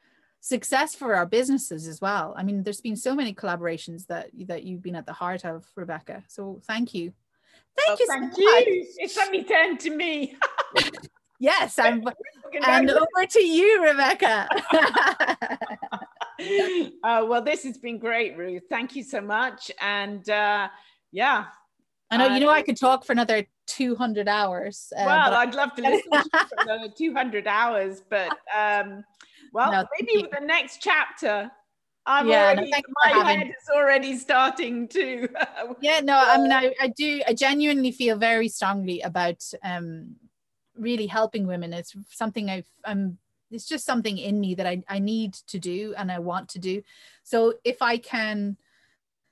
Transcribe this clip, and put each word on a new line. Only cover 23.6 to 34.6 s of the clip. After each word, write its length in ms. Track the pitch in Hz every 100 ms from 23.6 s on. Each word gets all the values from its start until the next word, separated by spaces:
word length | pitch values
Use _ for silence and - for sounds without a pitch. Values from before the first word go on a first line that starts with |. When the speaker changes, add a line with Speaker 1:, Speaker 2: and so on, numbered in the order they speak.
| -
Speaker 1:
two 280 | - 254
hundred 340 | 233 247 208 202
hours, 640 | 208 196 180 196 - - -
uh, 60 | 196
Speaker 2:
Well, 240 | 311 277
Speaker 1:
but 80 | 240
Speaker 2:
I'd 160 | 247
love 200 | 269 277 -
to 60 |
listen 280 | 240 427 -
to 80 | 302 302
you 80 | 320
for 160 | 392 -
Speaker 1:
<laughs> 20 |
Speaker 2:
another 260 | 226 220 220
two 240 | 214 320
hundred 320 | 262 254 208 202
hours, 560 | 208 233 214 190 190 _
but, 240 | 208 180 202 - 214
um, 480 | 208 208 202 196 208 _ - _ -
well, 180 | 220 269
Speaker 1:
No, 80 | 196
thank 100 | 185 311
Speaker 2:
maybe 120 | 466
Speaker 1:
you. 80 | 427
Speaker 2:
with 80 | 339 285
the 60 |
next 340 | 294 330 - -
chapter, 680 | - 311 294 - 269 208 220 - _ _ _ _ -
I'm 200 | 277 226
Speaker 1:
Yeah, 60 | 220 202
no, 40 | 190
Speaker 2:
already, 120 | 277
Speaker 1:
thank 140 | 285 277
you 60 | 277
for 60 | 302
Speaker 2:
my 140 | -
Speaker 1:
having 140 | - 247
Speaker 2:
head 100 | 262
is 200 | - -
already 440 | 294 285 269 269 254
starting 680 | - 254 262 -